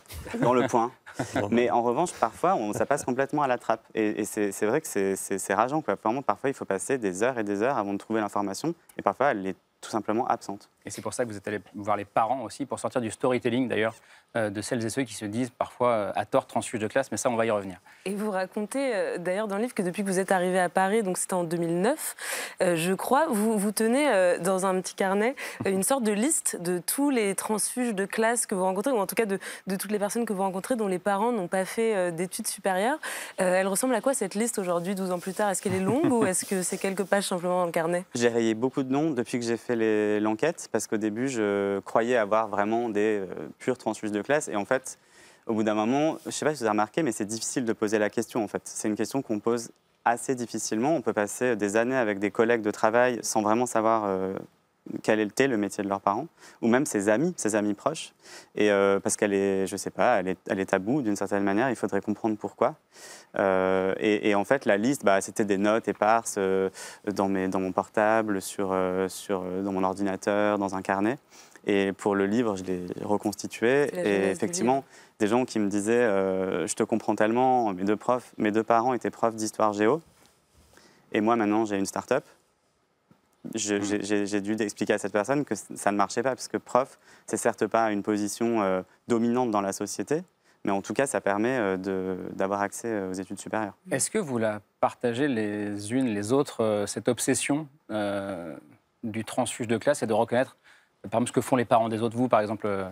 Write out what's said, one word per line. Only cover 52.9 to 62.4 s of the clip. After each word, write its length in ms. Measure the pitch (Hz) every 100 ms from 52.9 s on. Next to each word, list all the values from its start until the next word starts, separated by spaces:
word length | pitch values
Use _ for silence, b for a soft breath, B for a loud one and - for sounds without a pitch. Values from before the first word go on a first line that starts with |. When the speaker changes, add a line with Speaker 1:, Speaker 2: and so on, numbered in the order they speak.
| 117 127 120
Speaker 1:
sans 200 | - 110
vraiment 240 | 104 113 123
savoir, 360 | 113 110 113 101
euh, 280 | 95 95 98 - _ _ _ - -
quel 180 | - 110
était 280 | 104 - 139
le 100 | 110
métier 260 | 101 -
de 60 | 98
leurs 100 | 101
parents, 260 | 101 107 165 B B B
ou 60 | 117
même 180 | 127 127
ses 240 | 104 98
amis, 240 | 110 180 170
ses 180 | 107 104
amis 180 | 104
proches. 400 | 101 135 160 - _ B B B -
Et, 140 | 104
euh, 280 | 101 98 98
parce 160 | 104 -
qu'elle 160 | 104
est, 320 | 98 98 95 92
je 120 | 98
sais 120 | -
pas, 300 | - 110 107
elle 80 | 92
est, 100 | 87 -
elle 100 | 98
est 80 | 95
taboue 340 | 98 98 147
d'une 140 | 110 101
certaine 280 | 98 101
manière, 260 | 98 101 135
il 40 | 117
faudrait 260 | 107 101
comprendre 360 | 107 101 113
pourquoi. 380 | 107